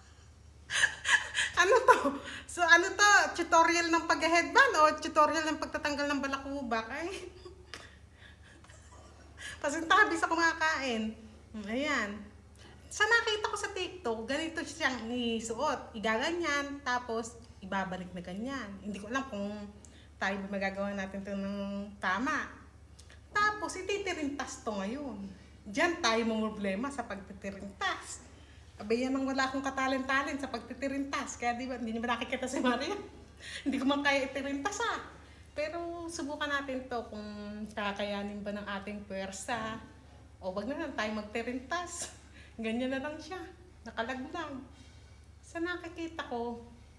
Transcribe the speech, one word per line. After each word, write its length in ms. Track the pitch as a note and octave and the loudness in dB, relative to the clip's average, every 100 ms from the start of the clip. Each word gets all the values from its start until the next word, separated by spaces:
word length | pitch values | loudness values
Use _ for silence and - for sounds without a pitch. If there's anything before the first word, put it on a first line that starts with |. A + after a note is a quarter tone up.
| - - - - - - - - - - - - - - - - | -20 -20 -20 -20 -20 -20 -4 2 2 2 4 4 4 -2 0 6
Ano 200 | F4+ A#4 - | 8 8 10
to? 120 | - C#4 - - - - - | 8 6 -2 -6 -10 -8 2
So, 80 | |
ano 240 | E4+ E4+ F#4+ | 8 8 8
to? 240 | F#4+ G#4 G4 D#4 - | 6 8 8 6 0
Tutorial 560 | E4 E4 E4 E4+ E4+ | 4 6 8 6 4
ng 160 | E4 - | 2 4
pag-headband 640 | E4+ D#4+ E4+ E4 A4+ C5 F4+ | 4 6 4 6 8 8 10
o 160 | D#4 D#4 | 8 6
tutorial 400 | D#4 D#4+ D4+ D4+ | 2 6 6 6
ng 160 | D#4 D4+ | 0 0
pagtatanggal 480 | D4+ D4+ D4+ C#4+ C#4+ | -2 -2 -2 0 0
ng 160 | C#4+ | 0
balakubak? 640 | C4+ C4+ C#4 C#4 B3 A3+ A3+ | 0 -2 -4 -6 -2 -2 -2
Ay. 240 | C#4 E4+ | -6 -6
<laughs> 160 | F#4 F#4 - - - - - - - - - - - - - - - - - - - - - - - | -8 -12 -14 -18 -18 -16 -16 -16 -20 -20 -20 -20 -20 -20 -20 -20 -20 -20 -20 -20 -20 -20 -16 -14 -4
Pasintabi 560 | D4 D4+ E4 F#4+ G#4 E4 | -2 0 4 6 6 4
sa 160 | F4 | 2
kumakain. 800 | E4 E4 D#4+ D#4+ D#4 C4+ A3+ A3 A3 - - - | 4 4 4 2 2 0 0 -2 -6 -14 -20 -16
Hmm, 160 | G#3+ G3+ | -10 -4
ayan. 480 | A#3 D4+ C4+ G#3 G#3 G#3+ - - - - - - | -2 0 0 0 -4 -12 -18 -20 -20 -20 -20 -8
Sa 160 | - | 0
nakita 480 | G#4+ A4+ A4+ G#4+ - | 4 4 4 0 -2
ko 60 | G#4+ | -2
sa 160 | G4+ G4 | -4 -4
TikTok, 480 | F4+ - A#3+ A3+ | -6 -4 -4 -2
ganito 400 | A3 C#4 D#4+ E4 | -2 -2 -2 -4
siyang 480 | D4+ - D4 B3+ A3+ | -6 -2 -2 0 -4
isuot. 800 | B3 A#3+ A3+ A3 A3+ D4+ A#3+ - A3+ | -2 0 0 -2 0 0 0 -4 -2
Igaganyan, 800 | G#3+ A3 D4+ F4 D#4+ C#4+ C#4 C#4+ | 0 2 2 0 0 0 -2 -4
tapos 560 | C4 B3 A#3+ A3+ A#3 - - - | -2 -2 -2 -4 -4 -10 -18 -16
ibabalik 480 | F#3+ G3 F3+ F3+ F3+ F3+ | -4 -2 -2 -4 -8 -10
na 80 | |
ganyan. 480 | F3 F#3+ A#3+ C#4 G#3+ G3 | -8 -6 -6 -6 -8 -10
Hindi 240 | F#3+ G3 | -10 -10
ko 80 | G#3 | -4
alam 160 | C4 C4 | -4 -4
kung 240 | G3+ G3+ G#3 G3+ - - - - - | -4 -6 -6 -10 -14 -20 -20 -18 -4
tayo 240 | F#3+ G3 G3 | -2 -2 -4
ba 80 | G3 | -2
magagawa 400 | G3 F#3+ G3+ G3+ | -2 -2 -2 -4
natin 320 | F#3+ G3 G3 | -6 -6 -6
ito 80 | G3 | -4
ng 560 | G3 G3+ G3 G3+ G3+ - | -4 -4 -4 -6 -8 -4
tama. 480 | G3 F#3+ C4+ C#4+ - - - - - - - - - G#4+ | 0 0 0 -2 -4 -10 -20 -20 -20 -20 -20 -20 -4 2
Tapos, 400 | G#4 G#4+ D#4+ F#4 | 2 2 -4 -4
ititirintas 880 | F#4 G4+ F#4 E4 C#4+ C#4+ C4 - | -2 -2 0 -2 -2 -4 -6 -6
to 80 | - G3+ | -4 -2
ngayon. 480 | G3 C4 C#4+ G#3 G3 - - - - | -2 -4 -6 -8 -10 -12 -18 -18 -6
Diyan 320 | G3+ F4 E4 | 2 2 2
tayo 240 | A#3 A3+ | 2 4
mamroblema 640 | A3+ A3 A3 G#3 G3+ F#3+ C4+ | 2 2 0 -2 -2 -2 -4
sa 160 | C#4 | -4
pagtitirintas. 1200 | A#3 G3+ - G3 G3 F#3+ G3 - F#4+ E4 - - - - - - - - | -6 -8 -10 -12 -10 -10 -10 -4 -2 -2 -8 -14 -16 -20 -20 -20 -20 -8
Abay, 320 | G#3 A#3 C4 | -2 0 2
yan 80 | C4+ | 0
ang 80 | |
wala 240 | C4+ C4+ C4 | 0 2 0
akong 160 | C4+ | 0
katalent-talent 720 | C4+ C4+ C4 C4+ C4 C4+ C#4+ C#4+ | -2 0 2 2 2 2 2 -2
sa 80 | C4+ | -4
pagtitirintas. 880 | A#3+ - B3+ C#4 C#4 C#4 D4 A#3+ - | -6 -8 -4 -2 -2 -2 -4 -4 -2
Kaya 160 | A#3+ A#3 | -2 0
di 80 | |
ba, 160 | B3+ B3 | -2 -4
hindi 160 | A3+ A3+ | -4 -2
niyo 80 | |
ba 160 | A#3 A#3 | 0 0
nakikita 240 | B3 B3+ | -2 -4
si 160 | B3+ C4 | -2 0
Maria? 320 | B3 A#3+ D4 G4+ - - - | 2 2 0 -4 -8 -16 -20
<laughs> 320 | - - - | -18 -14 -8
Hindi 140 | C#4+ B3+ | -2 2
ko 80 | B3+ | 4
man 160 | C#4+ | 4
kaya 240 | C#4+ C#4 C4+ | 4 2 2
itirintas, 560 | C#4+ C4+ C#4 E4 G#4 | -2 -2 -2 -2 -2
ah. 160 | A4+ E4 - - - - - | -2 -2 -6 -16 -20 -20 -12
Pero 560 | - D4+ E4+ E4+ E4+ E4 | -4 -4 -4 -6 -6 -8
subukan 400 | E4 C#4 D4+ D4 | -6 -4 -4 -2
natin 400 | C#4+ C#4 C4 B3+ | -2 -2 -6 -4
to 80 | A#3+ A3 | -6 -6
kung 160 | G#3+ G#3 G#3 G#3 G#3+ G#3+ | -10 -10 -10 -10 -8 -8
kakayanin 720 | - G3+ G3+ G#3 G3+ G3+ G#3 | -4 -4 -2 -2 -2 -4 -6
ba 80 | G#3 | -6
ng 160 | G#3 G3+ G3+ | -6 -6 -6
ating 260 | G3 G#3 G3+ | -6 -10 -8
puwersa. 720 | F#3+ F#3+ G3 - A#3 A3 A3+ - - - - - - | -6 -6 -8 -4 -4 -4 -8 -12 -20 -20 -20 -20 -12
O 80 | F#3 | -6
wag 160 | F#3 G#3+ | -4 -4
na 80 | D#4 | -4
lang 220 | D#4 A3 | -4 -2
tayo 180 | G#3+ A3 | -2 -2
magtirintas. 960 | G#3 A#3 A#3 B3+ - E4+ F4 - - - - - - - | -4 -6 -4 -6 -4 -4 -4 -8 -10 -12 -20 -20 -18 -8
Ganyan 320 | A3 A3+ B3+ | -4 -2 0
na 80 | C4+ | -2
lang 160 | D4 D#4 | -4 -8
siya. 240 | D#4 F4+ E4+ - - - A3+ | -10 -10 -10 -16 -20 -18 -10
Nakalaglag. 720 | A3+ A3+ B3+ C#4 E4+ D4+ C4 - - - - - - - - | -6 -4 -4 -6 -6 -6 -8 -14 -18 -20 -20 -20 -20 -20 -20
Sa 240 | - E4+ | -12 -6
nakikita 640 | E4+ F4+ F4 E4+ E4 D#4+ C#4+ | -4 -4 -8 -8 -8 -8 -6
ko, 320 | B3 A#3 A#3 - - - | -4 -6 -8 -12 -18 -20